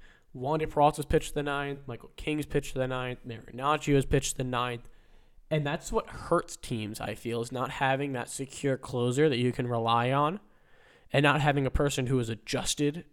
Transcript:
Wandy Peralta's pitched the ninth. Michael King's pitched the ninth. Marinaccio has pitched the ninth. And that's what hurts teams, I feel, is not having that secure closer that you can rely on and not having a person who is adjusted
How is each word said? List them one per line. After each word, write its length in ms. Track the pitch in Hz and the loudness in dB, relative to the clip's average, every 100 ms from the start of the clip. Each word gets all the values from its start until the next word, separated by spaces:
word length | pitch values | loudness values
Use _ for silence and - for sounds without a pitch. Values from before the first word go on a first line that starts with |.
| - - _ 127 | -20 -20 _ -8
Wandy 340 | 131 156 156 | -4 -2 0
Peralta's 360 | 151 147 151 139 | 4 4 4 0
pitched 280 | 156 - | 0 0
the 100 | 147 | -4
ninth. 440 | 143 143 143 139 139 | -4 -4 -4 -8 -10
Michael 240 | 117 - - | -14 -14 -10
King's 300 | 156 151 143 | -4 -4 -2
pitched 280 | 147 - | -2 -2
the 140 | 131 127 | -2 -2
ninth. 320 | 127 127 123 123 | -2 -4 -8 -10
Marinaccio 680 | 113 - 120 139 151 147 139 | -12 -12 -4 0 2 4 4
has 100 | - | 6
pitched 320 | 143 - - | 2 2 -4
the 60 | |
ninth. 460 | 127 123 123 117 - - - - - - - | -2 -2 -2 -6 -12 -20 -20 -20 -20 -20 -4
And 160 | 156 143 | -2 -2
that's 240 | 160 - | -4 -2
what 180 | 220 - | -4 -4
hurts 460 | - - 170 - - | -10 0 0 0 -10
teams, 440 | - 117 107 110 | -6 -6 -4 -6
I 140 | 110 | -8
feel, 280 | 110 117 117 | -6 -6 -4
is 100 | 120 | -4
not 180 | 127 123 | -4 -4
having 420 | - 135 135 143 | 0 2 2 0
that 160 | 127 120 | -4 -6
secure 460 | - 135 - 139 127 | -8 -10 -4 -2 -2
closer 540 | - 123 123 123 156 | -2 0 2 4 4
that 80 | 120 | 4
you 140 | 123 | 2
can 160 | 120 123 | 0 -2
rely 440 | 117 113 117 120 | 0 4 4 4
on 280 | 139 147 202 - _ _ - - - - | 2 2 -2 -10 _ _ -20 -20 -20 -2
and 100 | 139 | 4
not 200 | 147 147 | 4 6
having 260 | 147 143 135 | 4 4 2
a 20 | |
person 380 | - 143 139 127 | 2 2 2 0
who 100 | 131 | 0
is 120 | 113 | 0
adjusted 760 | 110 - - 98 - 147 165 - | -4 -4 -2 -2 0 0 -2 -10